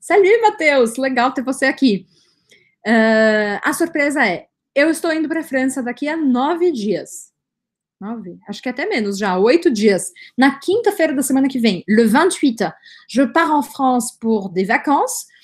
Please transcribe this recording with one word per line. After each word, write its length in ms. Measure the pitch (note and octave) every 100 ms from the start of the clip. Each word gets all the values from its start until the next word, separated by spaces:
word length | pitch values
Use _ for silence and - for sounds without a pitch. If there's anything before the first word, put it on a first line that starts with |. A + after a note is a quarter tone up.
salut, 400 | - F#4+ F#4 A4+
Matheus, 560 | G#4+ G#4+ D#4 C#4 A3+ A#3
legal 360 | C4+ B3 B3+
ter 100 | C4+
você 240 | C4 C4+ C4
aqui. 400 | - C4 G3 - _ _ _ _ _ _ _ G#3+
Ah, 760 | A3+ A3 A3 A3 G#3+ G#3 G3+
a 80 | C#4+
surpresa 540 | C#4+ E4 D#4+ C#4+ C#4+ A3+
é, 200 | E3+ - _ _
eu 160 | C#4 D#4
estou 220 | D#4+ E4+
indo 160 | D#4+ C#4+
pra 140 | D#4+
França 400 | D#4 C4 C4 C4+
daqui 240 | A#3+ A#3+ C#4+
a 100 | D#4+
nove 540 | C#4+ A#3+ C#4 E4+ F4
dias. 640 | C4 G3+ E3 - - - _ _ _ _ _ _ -
Nove? 380 | G3 A#3 F#3 F3+ -
Acho 140 | G#3
que 80 | B3+
até 180 | B3 F#4
menos 300 | E4 G3+ G3
já, 220 | G#3 F#3
oito 320 | G#3+ E4+ E4+
dias. 420 | G#3+ G#3+ F#3 - - - -
Na 220 | C4+ C4+
quinta-feira 560 | - G#4 G#4 - D#4+
da 80 | C#4
semana 260 | C4 C4+ C4+
que 100 | C4
vem, 240 | A3+ F3+ -
le 180 | G#3+ A3+
vingt-huit, 520 | B3 F4+ - C#4+ A3+ F3 - - - -
je 140 | A3 C4
pars 240 | E4 D#4
en 120 | D4+
France 560 | A#3+ - C4 B3 A#3 -
pour 300 | A3+ A3 F#3+
des 140 | F3+
vacances. 600 | F#3+ C4 - C#4+ B4+ - - _